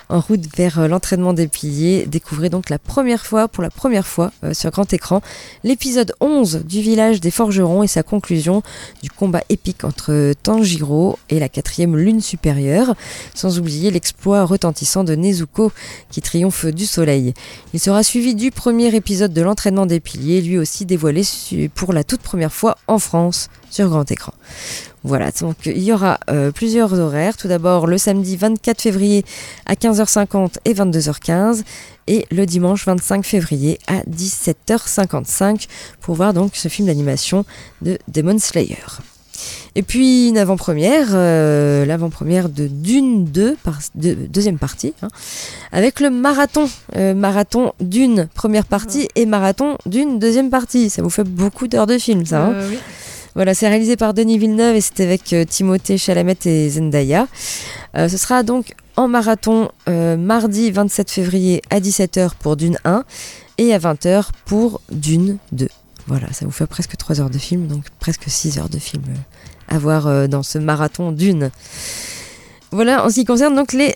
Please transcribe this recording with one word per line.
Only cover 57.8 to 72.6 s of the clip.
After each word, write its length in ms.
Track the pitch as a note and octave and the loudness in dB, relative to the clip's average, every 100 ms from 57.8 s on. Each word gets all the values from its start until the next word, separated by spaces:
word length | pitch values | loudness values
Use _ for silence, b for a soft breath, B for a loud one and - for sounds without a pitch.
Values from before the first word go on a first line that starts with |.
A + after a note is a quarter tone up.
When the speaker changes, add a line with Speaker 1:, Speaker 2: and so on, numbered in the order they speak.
| B - | B -2
Speaker 1:
Euh, 100 | E3+ | 0
ce 100 | F#3 | 0
sera 260 | - B3+ | 0 2
donc 320 | A3 B3+ - - - - | 2 -2 -4 -12 -8 -2
en 120 | B3+ | 2
marathon, 640 | A#3+ A3 A3 A3 A3+ A3 - - | 2 2 0 2 2 0 -4 -2
euh, 260 | E3+ E3+ E3 | 0 2 2
mardi 540 | F3+ A#3 G#3+ G3+ A3+ | 2 2 2 2 0
vingt-sept 400 | G3 G#3 - G3 | 2 0 -2 -2
février 540 | - F3+ F#3+ F#3 F3 - | -2 0 2 2 0 0
à 80 | G3+ | -2
dix-sept 380 | F#3+ - F#3 F#3 | 0 0 0 0
heures 180 | F3+ - | -2 -2
pour 220 | D3+ D3+ | -2 0
Dune 200 | E3+ E3+ - | 0 0 0
un 200 | G#3+ - B B B B - | 0 -2 B B B B 0
et 160 | A#3 | 2
à 60 | G3+ | 4
vingt 260 | E3 D3+ F3 | 2 0 2
heures 260 | G3 G3+ - - | 2 0 -6 -2
pour 360 | G#3 A#3 G#3 - | 0 0 -2 -8
Dune 480 | D3+ D3 D#3+ F#3+ G3+ - | -6 0 2 2 -2 -6
deux. 180 | C3+ B2+ - _ - - | -4 -4 -6 _ -16 -6
Voilà, 260 | C3+ - | -4 -4
ça 140 | C3+ D3 | -6 -8
vous 60 | |
fait 160 | - D#3+ | -4 -4
presque 280 | - - - | -4 -8 -8
trois 240 | - D3 | -4 -2
heures 100 | C#3 | -2
de 80 | C3+ | -4
film, 260 | - F3+ D#3+ | -2 -2 -2
donc 200 | D3 C#3+ - | -6 -8 -6
presque 260 | - E3 C#3+ | -6 -4 -6
six 320 | - D#3 C#3+ | -4 -4 -4
heures 100 | D#3 | -6
de 80 | D#3 | -8
film, 260 | - D3+ C3+ | -8 -8 -6
euh, 680 | C3 C3+ - - - - D#3 | -8 -10 -18 -20 -20 -4 -2
à 40 | |
voir, 260 | D3 D#3 D3 | 2 2 2
euh, 220 | C#3 C#3 | 2 2
dans 160 | C#3 | 0
ce 160 | C3+ D#3 | -2 -2
marathon 520 | D3+ D3+ D3+ - F3 | 0 0 -2 -2 -4
Dune. 380 | D#3 F#3+ E3 C3+ B B B B B B B B B B B | 0 2 2 -2 B B B B B B B B B B B